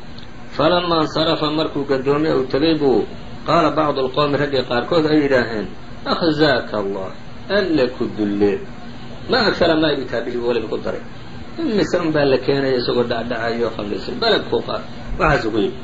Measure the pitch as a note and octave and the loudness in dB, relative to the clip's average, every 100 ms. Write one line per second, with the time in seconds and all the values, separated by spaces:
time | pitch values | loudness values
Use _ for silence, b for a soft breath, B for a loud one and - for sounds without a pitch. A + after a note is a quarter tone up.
0 | - - - - - - D3+ F3+ F3 E3 | -14 -12 -14 -14 -8 0 2 2 2 2
1 | D3+ D#3 D#3+ D3+ D3+ D#3 D#3 D3+ C#3 C3+ | 2 0 0 2 0 0 -2 -2 -2 0
2 | B2+ C#3+ D#3 C#3+ B2+ C3+ D#3+ D#3 C#3+ A2 | 2 2 2 0 0 2 2 4 4 4
3 | - - - - - D#3+ D#3 C#3 D3+ C3+ | 2 -6 -12 -6 2 4 4 2 0 0
4 | C3 D3 D3 C#3 C#3+ C3+ B2 A#2+ A2+ F3 | 0 0 2 2 0 0 0 -2 2 2
5 | D#3 D3+ C#3 C3 A2+ A2+ F#2+ - - - | 4 4 4 4 2 -2 -6 -8 -12 -8
6 | - - F3 D3 D#3 B2 - G#2+ G2 G2+ | -4 0 2 4 4 2 0 -2 -2 -4
7 | F#2+ - - - - G3 F#3 D#3 B2 - | -6 -10 -12 -12 -2 0 2 2 2 0
8 | A2+ G2 G#2 G2+ G2+ F#2+ - - - - | -4 -2 -2 2 2 2 -4 -12 -14 -12
9 | - - - A#3 G#3 - F3 D#3 D#3 C#3 | -12 -12 -2 0 2 4 4 4 2 0
10 | B2 A#2 B2 A#2+ A#2+ A#2 G#2+ A#2+ - - | -2 -4 -4 -2 0 0 -2 -4 -4 -6
11 | - - - - - - E4 G#3+ D#3 F3 | -8 -14 -14 -14 -10 -4 0 0 2 0
12 | E3 D3+ C#3+ C3 - C#3 C3+ C3 B2 B2 | 0 2 4 4 2 0 2 0 2 0
13 | A#2+ A#2+ A#2 A#2 A#2 A#2 A#2 G#2+ G#2 G2+ | 0 -2 -2 -2 -2 0 -2 -2 -4 -6
14 | - - A#3 F#3 - A#2 A2 A2 - - | -6 -2 2 2 2 -2 -2 -6 -8 -12
15 | - - D#3+ C#3 A2 A2 G2 - | -6 0 2 2 0 0 0 -2